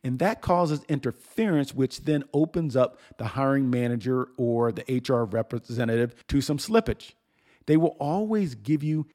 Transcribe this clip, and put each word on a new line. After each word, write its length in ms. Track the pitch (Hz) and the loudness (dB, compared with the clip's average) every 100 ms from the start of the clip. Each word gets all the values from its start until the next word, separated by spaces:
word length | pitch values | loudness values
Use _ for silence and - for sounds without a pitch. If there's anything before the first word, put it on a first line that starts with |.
and 140 | 131 127 | -6 0
that 240 | 185 226 | 0 0
causes 420 | - 175 170 147 - | 0 2 2 -2 -2
interference, 840 | 147 123 - - - 220 151 139 | -4 -4 -8 -10 -2 0 0 0
which 300 | 135 131 - | -2 -2 -2
then 220 | 151 151 139 | -2 -2 0
opens 420 | 143 156 170 156 127 | 0 0 0 0 2
up 240 | 123 - - - | 0 -2 -20 -10
the 120 | 113 | -6
hiring 420 | 131 135 139 131 | -2 2 2 2
manager 580 | 123 120 120 123 127 127 - | 2 0 -2 0 -2 -2 -2
or 360 | 117 117 117 | 0 2 0
the 180 | 101 - | -2 -4
H 180 | 123 120 | -4 0
R 160 | 120 | 0
representative 920 | 110 113 110 117 - 120 117 113 120 - - | 0 -2 -2 -6 -6 -4 0 0 0 -4 -2
to 140 | 139 | 0
some 160 | 135 143 | 0 -2
slippage. 560 | - 226 214 107 - - _ _ _ _ | 0 0 2 -4 -10 -20 _ _ _ _
They 140 | - 156 | 2 4
will 180 | 165 - | 4 0
always 560 | 143 180 214 214 180 | -2 -2 0 0 -2
give 280 | 113 107 151 | -4 -2 -2
you 240 | 151 156 147 | 0 -2 -4